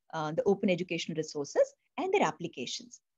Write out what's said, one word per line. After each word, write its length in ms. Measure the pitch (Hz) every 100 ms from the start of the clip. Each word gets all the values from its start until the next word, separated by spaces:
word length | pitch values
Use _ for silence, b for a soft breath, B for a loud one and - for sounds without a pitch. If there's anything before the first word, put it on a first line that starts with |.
| -
uh, 180 | 160 151
the 100 | 160
open 260 | - 196 202
educational 460 | 175 180 165 - 160
resources 580 | 156 151 143 - 554 _ _ -
and 160 | 381
their 80 | 392
applications. 760 | 165 - 165 - 120 - - - _